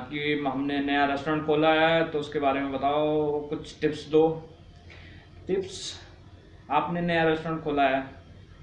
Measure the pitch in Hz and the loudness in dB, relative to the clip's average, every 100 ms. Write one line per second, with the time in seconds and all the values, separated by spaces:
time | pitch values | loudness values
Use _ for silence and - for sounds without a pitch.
0 | 123 147 147 143 143 127 143 143 139 143 | -6 -4 -2 0 -2 -2 -2 -2 0 2
1 | 143 139 - 156 151 151 160 156 160 165 | 2 0 -2 -2 2 2 4 4 4 4
2 | 160 151 143 151 139 135 139 135 139 147 | 0 -2 -4 -2 0 0 -2 -2 0 2
3 | 151 151 151 147 147 - - - 151 151 | 2 2 0 -2 -4 -8 -10 -4 -2 -2
4 | - 156 160 160 - - - - - - | 2 4 4 2 -10 -20 -20 -20 -20 -20
5 | - - - - - 190 - - - - | -20 -20 -20 -14 -4 -2 -2 -8 -12 -14
6 | - - - - - - - 143 165 175 | -18 -20 -20 -20 -20 -18 -2 -2 0 -2
7 | 175 170 160 156 165 160 156 143 139 131 | 0 2 2 2 -2 -4 -2 2 2 2
8 | 135 - - - - - | -4 -14 -20 -20 -20 -20